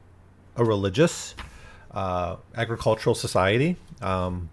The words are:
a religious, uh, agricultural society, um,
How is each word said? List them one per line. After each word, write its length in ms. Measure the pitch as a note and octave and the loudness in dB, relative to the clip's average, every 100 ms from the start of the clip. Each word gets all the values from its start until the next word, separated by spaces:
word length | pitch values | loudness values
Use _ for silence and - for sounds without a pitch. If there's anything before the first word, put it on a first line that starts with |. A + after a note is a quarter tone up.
| - - - - - - | -20 -20 -20 -20 -8 0
a 80 | A#2 | 2
religious, 680 | G#2 G2 F#2+ E3+ - - - - - - - - | 2 2 4 2 2 -12 -14 -16 -18 -20 -20 -12
uh, 440 | G2+ F#2+ F2+ F2 F2 - A#2 | -6 -2 -2 -2 -6 -10 -6
agricultural 600 | A2+ A#2 A#2+ A2 - A2 | -4 0 0 2 2 0
society, 640 | - F#2+ F#2 A#2 D#3+ F3+ - - | 0 2 4 4 2 -2 -8 -8
um, 480 | F#2+ F#2 F#2 F2+ E2 | -4 -2 -2 -4 -4